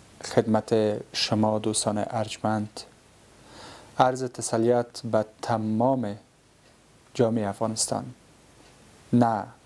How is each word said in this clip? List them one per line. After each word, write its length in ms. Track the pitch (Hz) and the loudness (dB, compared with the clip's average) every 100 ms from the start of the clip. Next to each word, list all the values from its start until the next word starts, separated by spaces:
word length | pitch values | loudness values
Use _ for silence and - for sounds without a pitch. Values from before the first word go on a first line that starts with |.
| - - | -20 -18
خدمت 760 | - - 107 110 - 113 107 104 - | -4 0 2 2 2 0 2 -2 -6
شما 460 | - - 107 107 110 | -6 -2 2 2 0
دوستان 460 | 107 107 - 104 - | -2 -2 -2 -2 -2
ارجمند. 720 | 120 107 - 107 107 107 - - - _ - - - - - - - - - | -4 -6 -4 -2 -2 -4 -10 -20 -20 _ -20 -20 -20 -20 -20 -20 -20 -8 2
عرض 260 | 127 131 | 2 2
تسلیت 760 | 127 - - 117 117 120 120 - | -4 -6 -4 0 4 2 0 -6
به 200 | 113 110 107 - | -2 -2 -2 -6
تمام 760 | - 113 110 110 127 131 107 104 - _ _ _ _ _ _ _ _ | -4 -2 0 2 2 2 -2 -8 -14 _ _ _ _ _ _ _ _
جامعه 340 | - 117 117 101 | 0 2 2 -2
افغانستان، 680 | 98 113 110 - 110 127 123 - - - - - - - - - | -2 -4 -2 -4 -4 -6 -14 -20 -20 -20 -20 -20 -20 -20 -20 0
نه 320 | 123 120 107 - - | 4 4 2 -4 -14